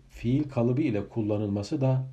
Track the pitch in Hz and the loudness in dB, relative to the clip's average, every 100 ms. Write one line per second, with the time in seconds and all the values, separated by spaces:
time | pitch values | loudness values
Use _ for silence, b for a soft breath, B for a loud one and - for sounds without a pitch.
0 | - - 117 139 147 127 117 127 156 104 | -20 -6 0 0 0 0 2 2 2 0
1 | - 117 104 104 104 101 101 151 131 131 | -4 -4 0 0 0 -2 -2 0 2 2
2 | - | -2